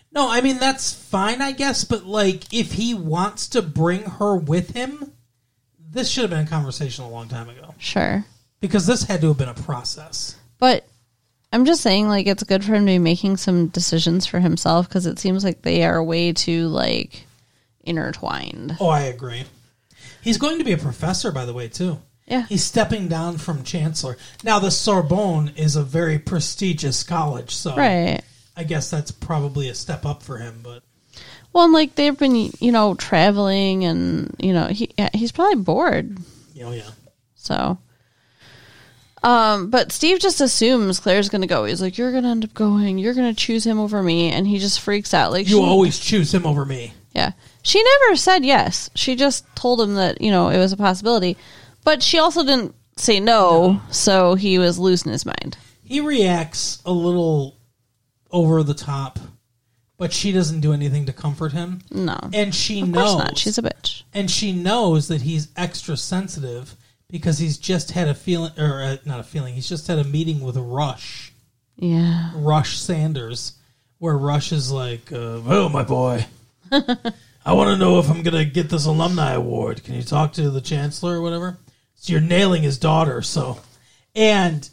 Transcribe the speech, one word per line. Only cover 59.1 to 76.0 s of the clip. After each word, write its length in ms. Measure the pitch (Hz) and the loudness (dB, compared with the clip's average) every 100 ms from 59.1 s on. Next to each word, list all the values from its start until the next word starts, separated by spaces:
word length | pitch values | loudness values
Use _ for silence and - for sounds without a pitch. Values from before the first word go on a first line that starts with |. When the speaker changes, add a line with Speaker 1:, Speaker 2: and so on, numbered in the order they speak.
| - - - _ _ _ _ _ - | -12 -14 -20 _ _ _ _ _ -8
Speaker 1:
but 140 | 175 | -6
she 180 | - 202 | -2 0
doesn't 260 | 185 156 160 | 0 0 0
do 120 | 151 | 2
anything 320 | 147 147 147 135 | 2 0 -2 -2
to 80 | |
comfort 400 | - 151 143 156 | -4 -6 -4 -4
him. 280 | 156 175 180 - | -6 -6 -10 -8
Speaker 2:
No. 300 | 190 180 - - | -4 -4 -4 -4
Speaker 1:
And 200 | 208 202 | -2 -2
she 280 | - - 208 | -2 -2 -2
Speaker 2:
Of 100 | 185 | 0
course 200 | 170 208 | 2 4
Speaker 1:
knows. 60 | 175 | 2
Speaker 2:
not. 200 | - - | 0 -2
She's 200 | 214 214 | -2 -2
a 40 | |
bitch. 400 | - - - - - | -4 -4 -6 -8 -10
Speaker 1:
And 160 | 202 190 | -6 -2
she 220 | - 214 | -2 -2
knows 560 | 185 180 233 202 156 147 | -2 0 2 4 2 2
that 140 | 156 | -2
he's 260 | 135 156 151 - | -2 -2 -4 -6
extra 400 | 175 - - - | -6 -6 -8 -6
sensitive 800 | - 185 190 - 131 120 131 - _ _ _ | -4 -4 -4 -8 -8 -10 -12 -20 _ _ _
because 280 | 175 165 151 | -4 -2 0
he's 200 | 160 147 | -2 -4
just 340 | - 180 - | -2 -2 -2
had 160 | 180 160 | -2 -2
a 40 | 139 | -2
feeling, 360 | - 170 165 156 | -2 -2 -4 -2
or, 240 | 151 135 | -2 -2
uh, 140 | 135 135 147 | -4 -6 -8
not 140 | 127 | -10
a 20 | |
feeling, 300 | - 156 127 | -8 -8 -6
he's 160 | 123 127 | -8 -8
just 180 | 165 - | -8 -2
had 120 | 160 | -2
a 40 | |
meeting 380 | 143 151 160 151 | 0 -2 -2 -2
with 160 | 131 127 | -4 -4
Rush. 720 | 120 131 147 113 - - - _ _ _ _ - | -4 -4 -4 -6 -14 -18 -20 _ _ _ _ -6
Speaker 2:
Yeah. 540 | 175 165 170 170 165 160 | 0 2 2 0 -2 -2
Speaker 1:
Rush 420 | 151 151 - - | 2 2 0 -4
Sanders, 720 | - 165 160 143 113 120 - - _ _ _ - | -4 -2 -2 -4 -8 -10 -12 -14 _ _ _ -6
where 180 | 165 143 | -2 0
Rush 340 | 143 147 - | 0 -2 -2
is 180 | 156 131 | -2 -2
like, 420 | 135 123 117 - | -4 -6 -8 -10
uh, 260 | 127 117 117 117 | -10 -8 -6 0
"Well, 240 | 202 180 | 2 2
my 140 | 139 | -2
boy, 420 | 117 127 | -2 0